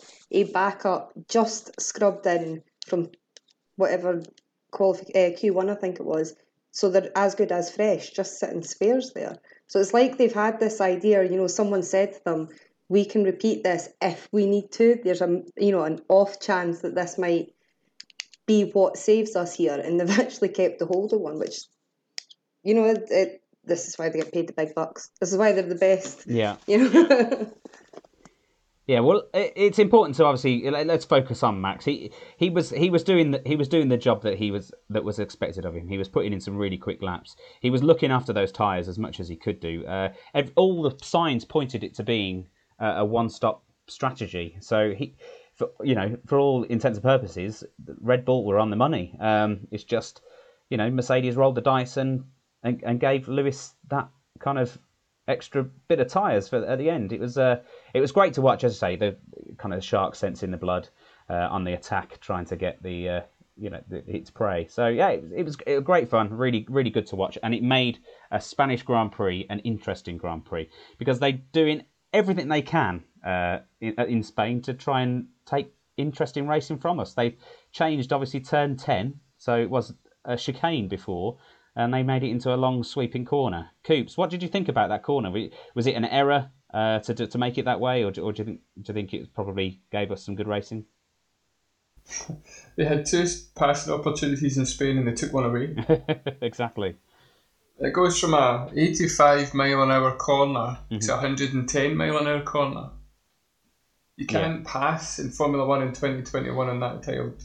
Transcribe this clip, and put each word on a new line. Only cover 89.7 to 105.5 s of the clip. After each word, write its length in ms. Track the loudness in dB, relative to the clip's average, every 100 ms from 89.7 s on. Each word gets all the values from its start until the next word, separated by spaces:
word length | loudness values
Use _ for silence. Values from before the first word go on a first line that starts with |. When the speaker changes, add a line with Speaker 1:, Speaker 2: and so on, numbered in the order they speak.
| -6 _
Speaker 2:
gave 220 | -4 -4
us 100 | -6
some 140 | -8 -6
good 140 | -4
racing? 340 | -4 -6 -10 -12 _ _ _ _ _ _ _ _ _ _ _ -16
Speaker 3:
<laughs> 720 | -14 -12 -16 -18 -20 -10 -2
They 80 |
had 220 | 0 0 0
two 200 | 0 0 -2 -10 0
passing 380 | 0 0 -2
opportunities 640 | -2 -2 -2 -2 0 0 0
in 80 | -2
Spain, 320 | -2 0 0
and 100 | 0
they 60 |
took 180 | -2 -2
one 140 | 0 0
away. 300 | 0 -4 -4 0 0 0 -4 -6
Speaker 2:
<laughs> 140 | -6
Exactly. 560 | -6 -4 -6 -4 -6 -6 _ _ _ _ _ _ _ -6
Speaker 3:
It 140 | -2
goes 260 | 2 2 2
from 140 | 2
a 360 | 4 4 2 -2 0
eighty-five 800 | 2 2 0 6 6 6 2
mile 280 | 0 2 2
an 100 | 4
hour 240 | 4 2 0
corner 600 | 2 4 4 0 -4 -8 -8
Speaker 2:
Mm-hmm. 80 | -4
Speaker 3:
to 140 | -2
a 40 | -2
hundred 360 | -2 -2 -2
and 140 | -2 -2
ten 260 | 0 0 2
mile 220 | 0 0
an 100 | 0
hour 160 | -2
corner. 480 | -2 -2 -2 -4 -12 -16 -20 _ _ _ _ _ _ _ _ _ _ -12
You 100 | -4
Speaker 2:
Yeah. 100 | -2
Speaker 3:
can't 260 | -2 -4 -6
pass 540 | -2 -2 -2 -6 -8
in 120 | -8
Formula 340 | -2 0